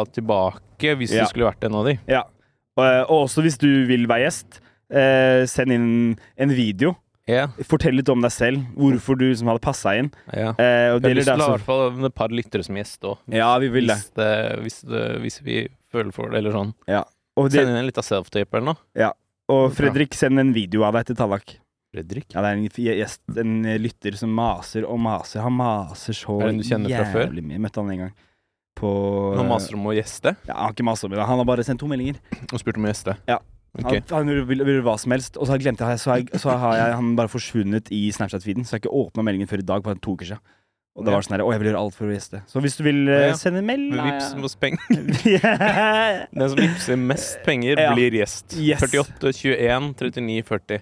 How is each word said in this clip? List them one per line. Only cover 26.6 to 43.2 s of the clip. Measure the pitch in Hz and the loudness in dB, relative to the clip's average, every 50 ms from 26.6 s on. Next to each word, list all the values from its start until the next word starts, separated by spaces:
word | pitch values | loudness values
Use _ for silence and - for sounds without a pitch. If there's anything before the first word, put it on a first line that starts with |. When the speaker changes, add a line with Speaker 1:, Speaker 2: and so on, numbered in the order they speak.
| 107 | -2
Speaker 1:
kjenner | 117 120 107 104 98 127 | -2 -2 -2 -2 -2 -2
fra | 117 107 104 | -2 -2 -2
før? | 98 110 - | 0 -2 -2
Speaker 2:
jævlig | - - 87 80 | -2 -4 -8 -8
mye. | 76 73 98 | -8 -6 -6
Møtte | 110 101 - 110 104 | -6 -4 -4 -6 -6
han | 98 | -4
en | 95 92 92 | -6 -6 -8
gang | 95 - _ _ _ _ _ _ _ _ _ _ _ _ | -10 -12 _ _ _ _ _ _ _ _ _ _ _ _
på, | - 107 101 101 101 98 101 101 98 101 98 98 | -6 -4 -2 0 0 0 0 0 -2 -2 0 0
Speaker 1:
Han | 98 98 | 0 0
Speaker 2:
eh, | 123 | 0
Speaker 1:
maser | 117 107 95 - 104 | 0 -2 -2 -6 -8
om | 104 101 | -6 -4
å | 107 107 107 | -2 -2 -2
gjeste? | 110 - - - - 147 202 - - | -4 -4 -10 -4 -2 -2 -2 -2 -8
Speaker 2:
Ja, | - 55 | -10 -6
han | 57 101 | -4 -4
har | 107 | -4
ikke | 107 - 120 | -4 -2 -2
mast | 117 110 - - | -2 -2 -2 -4
om | 95 | -6
det. | 95 104 | -4 -2
Han | 104 117 127 127 | 0 0 2 2
har | 120 | 2
bare | 123 123 120 117 | 2 2 0 0
sendt | 139 127 - 147 | -2 -4 -4 -4
to | |
meldinger. | 151 143 127 127 139 139 - - _ - - 127 - - | -6 -4 -4 -4 -6 -8 -10 -12 _ -14 -14 -12 -10 -10
Speaker 1:
Og | 117 | -6
spurt | - 117 - | -4 -4 -4
om | 110 107 | -2 -2
å | 104 104 | -2 -2
gjeste? | - - 95 95 - - | -4 -4 -6 -6 -6 -2
Speaker 2:
Ja. | - 120 - - - - _ _ _ - | -4 -4 -4 -4 -10 -20 _ _ _ -12
Speaker 1:
Ok. | - 120 123 131 | -8 -4 -2 -2
Speaker 2:
Han, | - - - | -2 -2 -2
han | 170 156 147 | -2 -2 0
vil, | 147 143 143 131 | 0 0 0 0
vil, | 123 131 135 139 | 0 0 0 2
vil | 139 139 135 | 2 2 2
hva | 120 120 107 | 2 2 0
som | 104 - 123 | 0 0 -2
helst, | 123 131 131 - - | -2 -2 -2 -6 -6
og | - 143 | -4 -2
så | 127 139 | 0 0
har | 131 | 0
jeg | 135 | 0
glemt | 139 117 | -2 -2
det. | - 117 117 123 110 | 0 -2 -2 -2 -2
Så | - 139 | 0 0
har | 123 | 0
jeg, | 127 123 - - 190 | 0 0 -2 -6 -4
så | - 139 123 | -2 0 0
har | 123 123 117 113 113 | 2 2 2 2 2
jeg | 113 117 117 | 2 2 0
han | 120 120 117 117 | 0 0 0 2
bare | 120 117 107 | 2 0 0
forsvunnet | - 120 - - - 117 98 98 104 110 - - 101 | -2 -6 -8 -2 -2 -2 0 0 0 -2 -2 -4 -4
i | 104 101 104 | -2 -2 -2
Snapchat-feeden, | 98 - 107 95 - 92 90 107 95 120 123 | -2 -4 -6 -6 -6 -6 -6 -4 -4 -4 -4
så | - 117 | -4 -6
jeg | 107 | -6
har | - | -4
ikke | 120 - | -2 -2
åpnet | 139 110 80 - 110 110 | -2 -2 -2 -4 -4 -2
meldingen | 110 98 95 101 | -2 -2 -2 -2
før | - 107 98 | -4 -4 -6
i | 92 95 | -4 -2
dag, | 95 101 98 | -4 -2 -2
på | 110 | -4
en | 98 92 | -8 -6
to | - 110 92 | -6 -6 -6
uker | 85 90 | -6 -8
siden. | 87 104 - - _ _ _ _ _ _ _ _ _ _ | -12 -14 -14 -16 _ _ _ _ _ _ _ _ _ _
Og | - 107 | -6 -2
det | 107 | 0
Speaker 1:
Ja. | 101 | 0
Speaker 2:
var | 101 | 0
sånn | 101 - 101 | 0 -2 -2
her: | 98 95 | 0 0
«Å, | 117 113 | 0 0
jeg | 104 | 0
vil | 107 107 | 0 0
gjøre | 104 87 104 | 0 0 -2
alt | 101 - | -4 -6
for | - 110 | -6 -6
å | 104 101 | -4 -4
gjeste.» | 101 - - - 98 98 - | -6 -8 -12 -16 -16 -16 -8
Så | - 131 143 | -4 -2 -2
hvis | 139 - | -2 -2
du | - 156 | 0 0
vil, | 147 143 143 139 | 2 2 4 4
eh, | 139 139 143 | 4 4 6